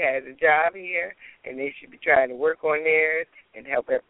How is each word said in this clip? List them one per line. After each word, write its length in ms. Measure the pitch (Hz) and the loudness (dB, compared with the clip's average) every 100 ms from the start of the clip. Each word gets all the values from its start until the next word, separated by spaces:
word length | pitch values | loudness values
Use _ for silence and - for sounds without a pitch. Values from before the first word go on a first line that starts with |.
has 200 | 151 135 131 | -2 -2 -6
a 80 | |
job 400 | 131 160 151 170 190 | 0 2 4 2 -2
here, 400 | 180 175 180 - - - 127 | -8 -6 -6 -12 -20 -20 -14
and 120 | 131 | -10
they 160 | 139 - | -10 -10
should 120 | - | -20
be 80 | 131 | -8
trying 260 | - 139 131 | 2 4 4
to 60 | 123 | 0
work 280 | 156 160 156 | -2 0 -2
on 180 | 151 | 0
theirs 440 | 160 156 156 160 170 - _ - | 2 2 2 0 -6 -14 _ -18
and 100 | 127 | -6
help 200 | 131 120 | -4 -2
ev-, 120 | 131 - | -4 -4